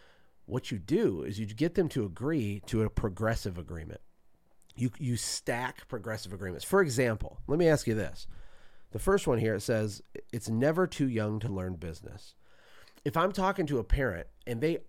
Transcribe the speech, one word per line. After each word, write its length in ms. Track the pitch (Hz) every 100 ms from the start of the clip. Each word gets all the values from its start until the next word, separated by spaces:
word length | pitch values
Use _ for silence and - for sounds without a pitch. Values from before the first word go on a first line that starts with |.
| - - - - -
What 240 | 123 -
you 80 | 107
do 460 | - 175 196 87
is 160 | 64 101
you 60 | 107
get 280 | 110 160
them 140 | 196 160
to 160 | 139 104
agree 560 | 80 131 165 104 101 -
to 180 | 110
a 40 | 107
progressive 720 | - 110 90 110 113 104 87
agreement. 420 | 85 82 80 - - - - - _ - - -
You, 140 | 123 -
you 180 | 131 117
stack 720 | - - - 120 - - -
progressive 440 | 120 117 107 95
agreements. 320 | 95 95 85
For 160 | - 196
example, 600 | 170 117 123 110 - - -
let 100 | 151
me 100 | 170
ask 200 | 147 -
you 60 |
this. 340 | 107 92 - - - - - - - -
The 60 | 107
first 260 | - 196 165
one 120 | 117
here, 180 | 110 101
it 40 |
says, 400 | - 110 107 98 - - -
"It's 160 | 120 -
never 380 | 113 139 160 180
too 220 | - 135
young 320 | 110 107 107
to 80 | 110
learn 260 | 95 92
business." 600 | 87 85 80 65 - - - - - - - - -
If 120 | 143 165
I'm 160 | 185
talking 340 | 196 190 196 151
to 140 | 135
a 40 |
parent 440 | 104 - 127 85 - - -
and 140 | 117
they 180 | 151 165